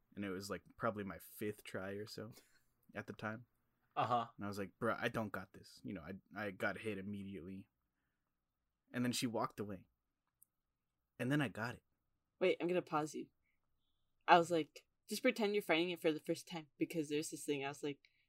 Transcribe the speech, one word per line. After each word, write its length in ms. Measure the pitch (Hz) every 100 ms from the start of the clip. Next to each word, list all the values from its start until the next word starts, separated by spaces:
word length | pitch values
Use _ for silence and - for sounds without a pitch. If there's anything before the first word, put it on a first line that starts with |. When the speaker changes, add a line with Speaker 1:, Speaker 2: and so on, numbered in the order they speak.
| _ 101
Speaker 1:
And 80 |
it 60 | 101
was, 180 | 92 101
like, 140 | 90 - -
probably 260 | 117 104
my 140 | 98 - - -
fifth 240 | 104 -
try 300 | - 101 95
or 120 | 101 107
so 280 | - 110 - - - _ _ - 101
at 120 | -
the 60 |
time. 320 | 101 110 110 120 _ _ _ _ 143
Speaker 2:
Uh-huh. 300 | 117 120 113 -
Speaker 1:
And 80 | 101
I 20 |
was 120 | 101
like, 100 | 98 -
"Bruh, 160 | 113 -
I 60 | 120
don't 240 | 120 107
got 200 | 95 92
this." 260 | 92 - -
You 100 | 127
know, 80 | 95 78
I, 340 | 98 - 98
I 120 | 104
got 260 | 98 107 92
hit 220 | 110 98
immediately. 680 | 98 101 98 98 85 98 - _ _ _ _ _ _ _ _ _ _ _ _
And 120 | 123
then 80 | 123
she 140 | 113 127
walked 340 | 110 123 -
away. 260 | 104 98 - _ _ _ _ _ _ _ _ _ _ _ _ -
And 120 | 123
then 100 | 151
I 60 | 123
got 260 | 101 117
it. 80 | - _ _ _ _ _ -
Speaker 3:
Wait, 180 | 185 -
I'm 60 | 170
gonna 160 | 180
pause 320 | - 156 156 -
you. 100 | - _ _ _ _ _ _ _ _ _ -
I 100 | 175
was 140 | 170
like, 320 | 165 151 - - _ -
"Just 140 | 214
pretend 300 | 262 240 202
you're 100 | 208
fighting 260 | - 160 175
it 120 | 170
for 100 | 165
the 80 | 156
first 280 | - 165 -
time," 200 | 165 151 -
because 320 | 160 170 147
there's 200 | 147 160
this 120 | 156
thing. 220 | - 143 139
I 40 |
was 120 | 143
like, 160 | 147 139 _ _